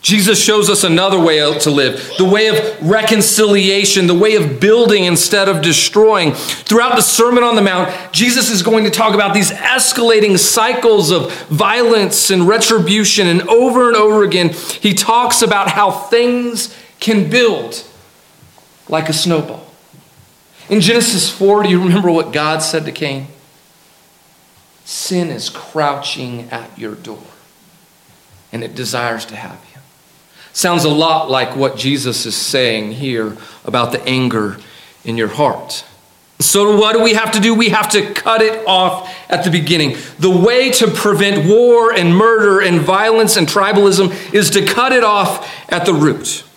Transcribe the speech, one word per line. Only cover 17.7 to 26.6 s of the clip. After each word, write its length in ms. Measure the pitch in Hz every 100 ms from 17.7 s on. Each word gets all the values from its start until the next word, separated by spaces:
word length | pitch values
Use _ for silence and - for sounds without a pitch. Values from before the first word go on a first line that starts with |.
| - - - - _ _ _ - _ _ _ _
like 220 | 160 160
a 40 |
snowball. 500 | 156 185 160 151 110 - _ _ - _ _ _ _ _ _ -
In 120 | 208
Genesis 500 | 180 233 - 196 -
four, 320 | - 196 208
do 60 | 196
you 100 | 180
remember 320 | 185 180 180
what 200 | 165 156
God 300 | 151 151 160
said 240 | 156 165 156
to 60 |
Cain? 340 | - 151 135 135 - _ _ _ _ _ _ _ _ _ _ _ _ _ _ -
"Sin 460 | - - 185 170
is 180 | 123 -
crouching 1000 | - - 156 147 139 - - 127 120 117
at 180 | 117